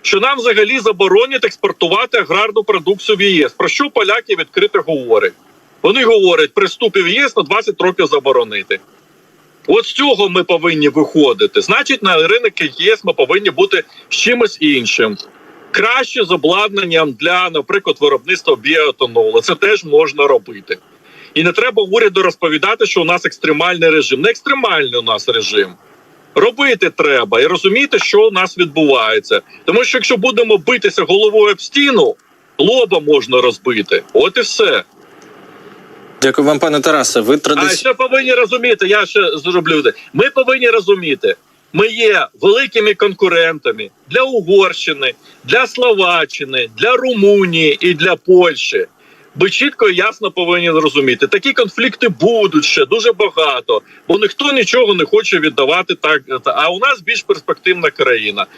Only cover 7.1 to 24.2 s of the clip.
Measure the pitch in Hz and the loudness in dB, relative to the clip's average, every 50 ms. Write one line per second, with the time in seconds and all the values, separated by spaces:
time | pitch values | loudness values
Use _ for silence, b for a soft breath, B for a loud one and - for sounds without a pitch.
7.1 | 202 254 285 247 - 226 165 139 196 220 - 220 196 - 175 185 185 - 170 151 | 0 0 -2 0 -2 -4 -2 -2 -2 -2 -2 -4 -4 -2 -2 -2 0 0 0 0
8.1 | 156 143 127 135 131 127 117 110 107 101 90 _ - - - _ _ _ _ _ | 0 0 0 2 0 0 0 -2 -6 -10 -6 _ -8 -8 -8 _ _ _ _ _
9.1 | _ _ _ _ _ _ _ _ _ _ - - 185 226 220 - - - 285 285 | _ _ _ _ _ _ _ _ _ _ -2 0 0 0 0 -2 -4 -2 0 0
10.1 | 247 180 202 190 175 185 175 - 180 160 160 175 165 151 147 143 127 151 147 - | 2 0 0 0 0 -2 0 0 -2 0 0 -2 0 2 0 0 2 0 -2 0
11.1 | - 156 147 127 113 98 104 101 - - - - 208 254 285 - 277 226 208 190 | 2 2 2 2 2 0 -2 0 0 -2 0 0 -2 -2 0 -2 -4 -2 0 0
12.1 | 180 160 160 165 214 240 247 208 _ - 165 143 - - 170 202 220 - - 175 | 0 0 2 2 0 0 0 -2 _ -4 -8 -8 -6 -2 0 0 0 0 -2 -6
13.1 | - - - - 170 202 208 185 131 143 196 196 196 175 - B B B B B | -2 -2 0 0 0 -2 -2 -2 0 0 0 0 0 -4 -4 B B B B B
14.1 | - - - 208 247 240 233 202 - - 160 151 143 127 117 101 - - 117 110 | -6 -2 -2 -2 0 0 0 -2 -2 -2 -2 0 0 0 -2 -2 -2 0 -2 -2
15.1 | 101 - - - _ - - - - - - - - - 202 226 247 262 254 - | -2 -8 -14 -20 _ -20 -20 -20 -20 -20 -12 -6 -4 -2 0 0 0 -2 -2 -4
16.1 | - 254 208 170 185 160 135 156 180 196 214 214 202 196 190 175 165 160 160 147 | -4 -4 -2 -2 -2 0 0 0 0 0 -2 -2 -2 -4 -4 0 0 0 0 0
17.1 | 123 107 143 170 180 180 180 180 165 151 135 - - 202 - 170 147 - 143 143 | -4 -4 -2 0 0 0 -2 -2 -4 -6 -4 -2 -4 -2 -2 -4 -2 0 0 0
18.1 | 143 120 123 160 185 175 - 165 139 117 110 143 160 156 151 147 - _ 135 123 | 0 -2 _ -4 -6 -4 0 -2 -2 -2 0 -2 0 0 0 0 -2 _ -6 -2
19.1 | 117 117 110 110 110 113 - - - - 202 202 214 196 175 156 143 151 160 147 | 0 0 0 2 2 0 0 0 -2 0 0 0 0 0 0 2 2 2 2 2
20.1 | 139 - 143 139 135 117 95 - 113 98 95 - 113 - _ _ _ B B B | 0 0 2 2 2 0 0 -6 -18 -18 -10 -10 -12 -12 _ _ _ B B B
21.1 | B B B B B 151 160 175 170 214 226 254 220 220 202 185 196 233 233 202 | B B B B B -2 -2 0 0 0 -2 0 0 -2 -2 0 0 2 2 2
22.1 | 180 190 185 180 160 _ - 165 156 151 170 196 226 - 220 - - 190 165 165 | 2 2 0 0 -2 _ -2 -2 -2 0 0 -2 0 0 -2 0 0 -2 0 0
23.1 | 180 170 - 175 - - - 156 151 151 165 180 180 170 165 160 156 156 135 - | -2 -2 -2 -6 -6 -4 -2 -2 0 0 0 -2 0 2 2 2 2 2 0 0
24.1 | 135 123 | -2 0